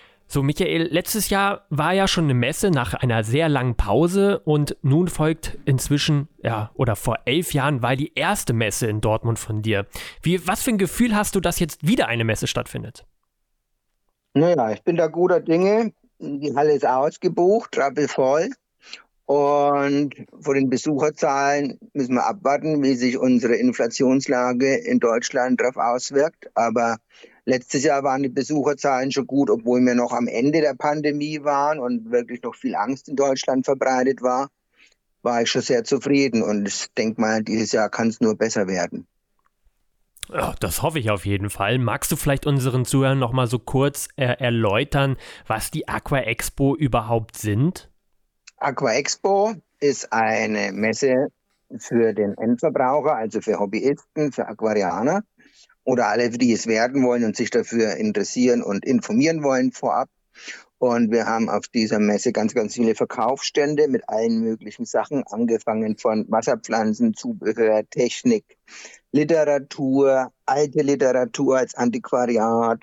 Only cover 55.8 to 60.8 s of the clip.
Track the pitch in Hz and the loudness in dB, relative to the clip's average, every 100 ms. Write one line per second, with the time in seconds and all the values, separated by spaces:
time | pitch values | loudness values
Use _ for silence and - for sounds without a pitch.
55.8 | - 123 107 110 120 117 123 107 113 110 | -2 0 2 2 0 2 2 2 2 0
56.8 | 123 139 123 120 113 101 113 120 107 117 | 2 2 2 2 0 -2 -2 -2 0 0
57.8 | 110 78 107 104 95 127 123 120 - 98 | 0 0 -2 -2 -4 2 2 2 0 -4
58.8 | - 123 - 113 156 165 143 131 131 - | 0 0 2 2 2 2 0 2 0 -2
59.8 | 127 92 135 _ _ - - - - - | -2 -2 -4 _ _ -20 -18 -18 -16 -2